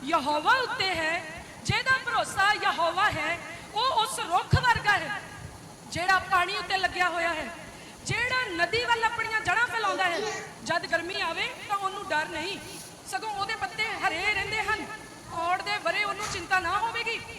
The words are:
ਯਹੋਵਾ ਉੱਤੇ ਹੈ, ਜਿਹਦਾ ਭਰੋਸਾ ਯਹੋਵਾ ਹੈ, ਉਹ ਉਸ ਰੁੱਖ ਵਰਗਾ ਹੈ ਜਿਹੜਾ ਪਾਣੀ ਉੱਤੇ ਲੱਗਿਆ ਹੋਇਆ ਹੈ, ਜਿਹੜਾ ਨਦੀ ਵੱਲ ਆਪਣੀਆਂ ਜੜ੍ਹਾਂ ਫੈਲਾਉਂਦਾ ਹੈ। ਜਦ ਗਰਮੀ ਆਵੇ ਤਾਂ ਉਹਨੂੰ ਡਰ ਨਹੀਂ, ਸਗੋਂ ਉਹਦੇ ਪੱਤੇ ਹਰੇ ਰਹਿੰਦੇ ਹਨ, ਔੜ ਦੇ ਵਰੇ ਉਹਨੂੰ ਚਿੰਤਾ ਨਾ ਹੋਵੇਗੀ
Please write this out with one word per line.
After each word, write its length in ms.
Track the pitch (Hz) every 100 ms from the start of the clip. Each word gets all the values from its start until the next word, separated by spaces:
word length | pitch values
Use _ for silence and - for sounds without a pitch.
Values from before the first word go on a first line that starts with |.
ਯਹੋਵਾ 500 | 262 330 269 302 320
ਉੱਤੇ 400 | 508 480 453 381
ਹੈ, 500 | 339 320 339 320 330 - -
ਜਿਹਦਾ 340 | - 403 508 523
ਭਰੋਸਾ 480 | 494 453 320 403 392
ਯਹੋਵਾ 580 | 415 392 294 330 339 415
ਹੈ, 280 | 330 302 339 - 339 -
ਉਹ 80 | 403
ਉਸ 360 | 508 494 440 -
ਰੁੱਖ 360 | 440 349 466
ਵਰਗਾ 380 | - 494 453 415
ਹੈ 300 | 392 320 403 - - - - - - -
ਜਿਹੜਾ 320 | 320 381 381
ਪਾਣੀ 380 | 370 370 359 415
ਉੱਤੇ 220 | 359 381
ਲੱਗਿਆ 300 | 359 349 359
ਹੋਇਆ 260 | 339 339
ਹੈ, 140 | 311 294 - - - - -
ਜਿਹੜਾ 400 | - 415 494 508 494
ਨਦੀ 360 | 330 349 440
ਵੱਲ 200 | 480 466
ਆਪਣੀਆਂ 360 | 453 466 453 440
ਜੜ੍ਹਾਂ 260 | 440 381 480
ਫੈਲਾਉਂਦਾ 380 | 453 415 370
ਹੈ। 140 | 370 339 427 214 - -
ਜਦ 220 | - 330 339
ਗਰਮੀ 340 | 330 339 403
ਆਵੇ 340 | 359 330 453 508 427
ਤਾਂ 80 | 403
ਉਹਨੂੰ 320 | 381 403 403
ਡਰ 200 | 302 311
ਨਹੀਂ, 300 | 330 339 370 - - - - -
ਸਗੋਂ 200 | 381 427
ਉਹਦੇ 260 | 403 403 440
ਪੱਤੇ 280 | 392 440
ਹਰੇ 500 | 440 370 349 320 392
ਰਹਿੰਦੇ 280 | 415 403 440
ਹਨ, 240 | 415 427 415 427 - - -
ਔੜ 300 | - 339 370
ਦੇ 140 | 381 415
ਵਰੇ 280 | 285 392
ਉਹਨੂੰ 220 | 415 392 415
ਚਿੰਤਾ 260 | 392 339 381
ਨਾ 200 | 339 392
ਹੋਵੇਗੀ 420 | 453 453 453 440 440